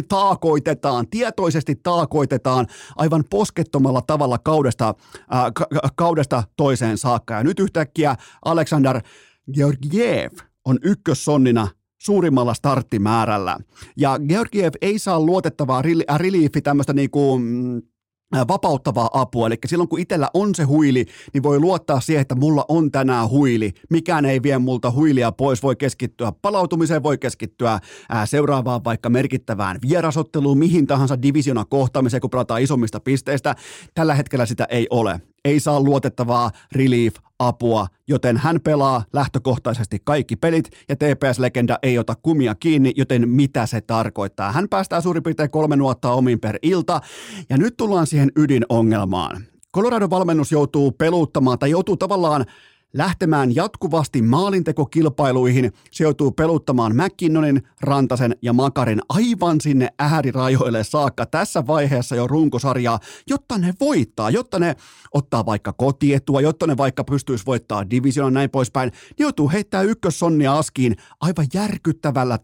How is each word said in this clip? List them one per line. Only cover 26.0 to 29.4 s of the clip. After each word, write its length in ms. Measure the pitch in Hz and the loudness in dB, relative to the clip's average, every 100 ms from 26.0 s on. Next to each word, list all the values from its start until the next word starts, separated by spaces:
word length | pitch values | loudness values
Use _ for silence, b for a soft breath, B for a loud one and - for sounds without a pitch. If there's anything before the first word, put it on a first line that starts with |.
| 123 - 117 - | -8 -6 -6 -4
palautumiseen, 600 | 202 202 175 165 160 160 | -2 -2 0 0 0 0
voi 160 | 147 139 | 0 -2
keskittyä, 600 | 123 - 107 - 120 110 B B B | -4 -6 -12 -4 -2 -2 B B B
ää, 180 | 113 104 | -4 -2
seuraavaan 580 | 147 147 139 127 120 | 0 0 0 0 -4
vaikka 260 | 117 110 110 | -4 -4 0
merkittävään 680 | 127 147 131 | 0 0 -4